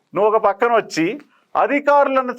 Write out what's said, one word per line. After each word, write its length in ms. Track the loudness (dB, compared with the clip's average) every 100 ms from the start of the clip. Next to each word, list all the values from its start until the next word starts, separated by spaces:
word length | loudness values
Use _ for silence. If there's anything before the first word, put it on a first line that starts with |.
| _
నువ్వు 140 | -2 0
ఒక 100 | 2 0
పక్కన 240 | 0 0 0
వచ్చి 260 | -2 -4 -4 -4 -14 _ _ -2
అధికారులను 720 | 0 0 2 2 2 0 -2